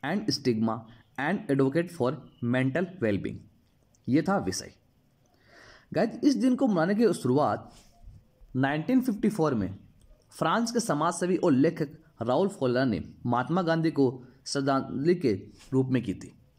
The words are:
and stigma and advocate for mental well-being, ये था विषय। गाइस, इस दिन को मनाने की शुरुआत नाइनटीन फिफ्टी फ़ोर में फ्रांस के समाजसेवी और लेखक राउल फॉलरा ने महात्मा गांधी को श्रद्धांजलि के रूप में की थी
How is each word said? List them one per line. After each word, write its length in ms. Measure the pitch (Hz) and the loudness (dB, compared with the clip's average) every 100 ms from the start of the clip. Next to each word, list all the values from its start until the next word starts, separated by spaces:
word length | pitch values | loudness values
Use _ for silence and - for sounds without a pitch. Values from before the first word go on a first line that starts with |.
| 139 | -4
and 240 | 196 214 | -4 -2
stigma 440 | - 127 110 113 113 - - _ - | -2 0 0 0 -2 -8 -20 _ -6
and 300 | 143 196 - | -4 -4 -2
advocate 400 | 139 135 147 170 | 2 2 0 -4
for 180 | - 123 151 - _ 120 | -2 -2 -2 -14 _ -2
mental 420 | 127 131 139 185 - | 0 0 0 -4 -2
well-being, 340 | 110 101 - - - _ _ _ _ _ - | -2 0 -4 -10 -18 _ _ _ _ _ 0
ये 140 | 131 | 0
था 160 | 165 196 | 2 -2
विषय। 340 | 92 92 - - _ _ _ _ _ _ _ - - - _ | -2 -6 -10 -20 _ _ _ _ _ _ _ -20 -20 -20 _
गाइस, 280 | 151 220 - | -2 -2 2
इस 120 | 294 240 | 2 4
दिन 200 | 254 247 | 2 2
को 120 | 262 | 2
मनाने 280 | 185 165 208 | 2 2 4
की 160 | 233 | 2
शुरुआत 560 | 160 123 131 131 107 - - - _ - - _ _ - 127 | 2 2 2 2 0 -6 -20 -20 _ -20 -20 _ _ -8 -2
नाइनटीन 460 | 135 151 202 254 | 0 0 2 2
फिफ्टी 280 | - 208 214 | 2 0 0
फ़ोर 240 | - 156 | 2 0
में 240 | 123 95 98 - _ - - _ | 0 -2 -6 -18 _ -20 -20 _
फ्रांस 400 | - 160 190 233 | -4 0 0 0
के 80 | 226 | -2
समाजसेवी 580 | - 147 165 175 180 180 | 0 0 0 0 0 2
और 140 | 185 | 2
लेखक 440 | 127 151 170 151 - - _ | 4 4 2 -6 -8 -20 _
राउल 260 | 117 131 190 | -2 0 0
फॉलरा 360 | 190 131 123 131 | 0 0 2 2
ने 180 | 92 - - 120 | 0 -4 -8 -2
महात्मा 360 | 120 123 170 | -2 0 -2
गांधी 300 | 170 165 160 | 0 0 0
को 160 | 147 135 131 - - - | 2 2 0 -14 -20 -6
श्रद्धांजलि 720 | 143 139 135 - 123 147 175 | -2 0 0 -2 -2 0 2
के 160 | 151 101 - - - | 2 0 -4 -20 -2
रूप 160 | 131 131 | 0 2
में 120 | 131 | 0
की 100 | 104 | -2
थी 200 | 90 - - _ | -6 -10 -20 _